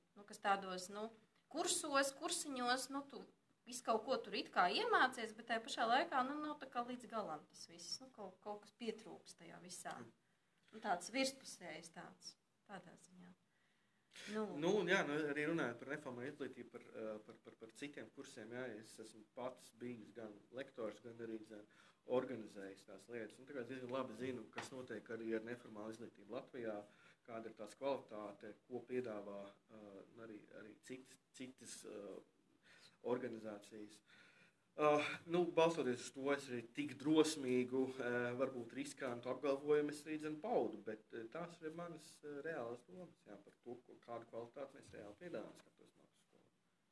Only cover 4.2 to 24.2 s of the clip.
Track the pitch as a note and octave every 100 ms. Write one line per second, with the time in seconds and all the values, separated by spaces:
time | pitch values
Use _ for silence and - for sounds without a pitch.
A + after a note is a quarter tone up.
4.2 | G#3 A3 - A3 F3+ C4+ A4+ F#4+ C4 B3
5.2 | A3 A3 - A3+ C#4 - A3+ C4 E4+ C#4+
6.2 | B3+ D4 D4+ D4 C4 B3 A#3+ B3 A3 A3+
7.2 | F3+ D#3 - - - E3+ - - C4 -
8.2 | F#3+ - G#3 G#3 - - A3+ A3 E3+ D#3+
9.2 | - - E3+ E3+ F3 - E3+ C#3 A#2 -
10.2 | _ _ _ _ _ A3 A3 F3 - B3+
11.2 | C4+ - - - E3+ D#3+ - F3+ - F#3
12.2 | - - _ _ - G3 E3+ E3+ - F3+
13.2 | F3+ - _ _ _ _ _ _ _ -
14.2 | - G#3+ G#3 D3 E3+ G#3 E3+ F#3+ D3 D3
15.2 | D3+ C#3+ D3+ E3 B2 A#2 B2+ D3 C#3 A#2+
16.2 | C3+ D3 B2+ B2+ A2+ A#2+ - A#2+ A2 G#2+
17.2 | A#2 A2+ A#2 A2 A2+ - C#3+ C#3+ A2 -
18.2 | C3+ B2 A2 A#2+ B2+ G#2+ A2 - A2 A2
19.2 | - B2+ B2+ - - A2+ B2 A#2 G2+ A#2
20.2 | G#2+ G2+ - A#2+ C3+ - G#2+ G#2 A#2+ A2+
21.2 | A2+ A2 G#2+ G#2+ G#2+ - - _ - B2+
22.2 | B2+ A2+ G2+ G2 G2 G2 - F#2+ A2+ A#2+
23.2 | G#2+ - C3 C#3+ A#2 C3 A#2+ C3 B2 A2